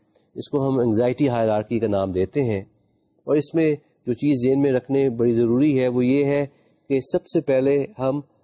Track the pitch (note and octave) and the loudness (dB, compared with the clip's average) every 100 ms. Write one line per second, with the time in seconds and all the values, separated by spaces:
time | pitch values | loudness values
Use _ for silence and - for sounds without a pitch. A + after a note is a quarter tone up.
0 | _ _ _ - - D3 C3+ C3 A#2+ G#2+ | _ _ _ -14 -6 -2 0 0 2 2
1 | B2 B2+ C#3+ A#2+ A2 G#2+ G#2 A#2 A2 G2 | 0 0 0 0 0 0 -2 -2 0 0
2 | F#2+ F#2 F#2 D3 B2+ G2+ G2+ _ _ _ | 0 -2 -2 -2 -2 -4 -8 _ _ _
3 | _ _ - D3 C#3+ E3 D#3 D3 _ _ | _ _ -2 -2 0 0 0 -2 _ _
4 | - A#2+ D3 C3+ B2 C#3 C#3+ B2+ - C3+ | -6 -2 0 0 2 2 2 0 0 0
5 | C3+ A#2 A#2+ A#2 A#2 B2 D3+ C3 B2+ B2 | 0 0 0 2 2 2 2 2 0 0
6 | B2 C#3 C#3 C#3+ C#3 _ _ _ - C3+ | 2 2 2 0 -4 _ _ _ -4 -4
7 | - F3+ - E3+ C#3+ C3 C3+ C#3+ C3 - | -2 -6 -2 -4 0 0 2 0 -2 -4
8 | C3 C#3+ - _ | -4 -4 -8 _